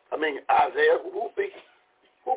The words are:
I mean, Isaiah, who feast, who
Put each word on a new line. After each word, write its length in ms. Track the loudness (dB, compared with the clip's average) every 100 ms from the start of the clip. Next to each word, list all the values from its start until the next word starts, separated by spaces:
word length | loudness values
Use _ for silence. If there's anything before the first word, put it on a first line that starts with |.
| -10
I 60 | -4
mean, 240 | -4 -4 0
Isaiah, 500 | 2 2 4 4 4 0
who 240 | -8 -6 -4
feast, 180 | -6 -8 -20 _ _ _ _ _
who 100 | -6